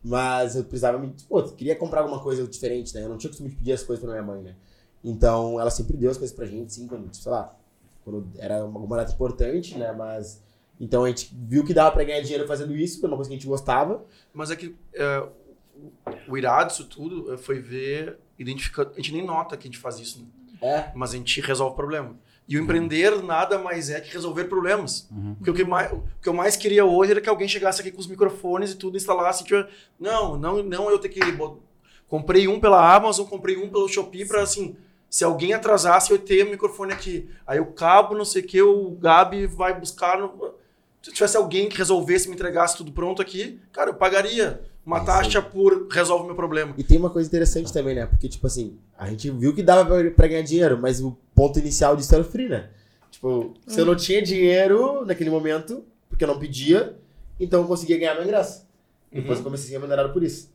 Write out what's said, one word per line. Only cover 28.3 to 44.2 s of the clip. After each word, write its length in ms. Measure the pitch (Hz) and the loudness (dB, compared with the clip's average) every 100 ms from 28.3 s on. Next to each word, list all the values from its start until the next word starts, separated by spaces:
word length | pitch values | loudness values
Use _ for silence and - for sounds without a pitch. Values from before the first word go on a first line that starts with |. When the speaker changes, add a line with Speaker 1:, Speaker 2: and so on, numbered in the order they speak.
| 190 180 180 202 | 0 -4 -2 -4
Speaker 2:
e 40 | 190 | -6
tudo, 220 | 190 185 | -4 -4
instalasse. 460 | 185 180 175 180 | 0 2 2 -2
Tipo, 240 | - 202 196 - _ _ | 0 0 0 -12 _ _
não, 380 | 185 226 208 147 | -4 -2 -2 -4
não, 240 | 156 202 | -2 -2
não 260 | 202 180 208 | -4 -4 0
eu 60 | 202 | 0
ter 100 | 202 | 0
que 220 | 185 180 | -2 -2
bot-, 260 | 147 151 143 _ _ _ _ _ | 0 -8 -10 _ _ _ _ _
comprei 400 | 156 151 185 196 | -8 4 4 4
um 120 | 214 | 2
pela 360 | 220 190 170 196 | 6 8 10 8
Amazon, 300 | 214 202 196 | 6 -2 -4
comprei 320 | 196 170 185 | -6 2 2
um 100 | 196 | 2
pelo 180 | 202 196 | 0 0
Shopee 380 | 196 190 180 196 | -2 -6 -8 -2
pra, 160 | 208 | 0
assim, 320 | 196 - 185 - _ _ _ | 0 -2 -6 -10 _ _ _
se 140 | - | 0
alguém 300 | 151 139 175 | 0 2 0
atrasasse, 580 | 220 220 208 175 180 - | 0 4 4 8 6 6
eu 80 | 196 | 2
ter 260 | 196 196 202 | 4 4 4
o 60 | |
microfone 420 | 202 202 - 196 | 0 -4 -4 -8
aqui. 340 | 196 185 175 - - - | -8 -6 -8 -10 -16 -4
Aí 120 | 139 | -2
o 80 | 160 | -2
cabo, 460 | - 165 190 - 208 | 0 6 8 6 0
não 100 | 202 | -2
sei 180 | 185 | -4
o 20 | 180 | 0
que, 160 | 185 | 6
o 300 | 202 202 190 | 6 6 0
Gabi 560 | 175 170 170 185 196 190 | 0 6 8 8 2 -6
vai 300 | 165 185 180 | -2 -4 -4
buscar. 420 | 170 - 180 185 | -8 -4 -2 0
No, 340 | 196 190 - - _ _ _ _ | -4 -8 -14 -14 _ _ _ _
se 100 | - | -14
tivesse 240 | - 208 214 | -2 2 2
alguém 300 | 185 185 202 | 0 0 -2
que 100 | 202 | -2
resolvesse, 500 | 180 185 151 180 180 | 0 0 2 0 0
me 60 | 175 | -6
entregasse 420 | 180 170 170 - | -4 0 0 0
tudo 140 | 156 | -8
pronto 300 | 143 175 190 | -6 -6 -4
aqui, 360 | 190 185 233 254 _ | -6 -6 -10 -12 _
cara, 180 | - 175 | -4 -4
eu 60 | - | 2
pagaria 640 | 185 196 | 2 4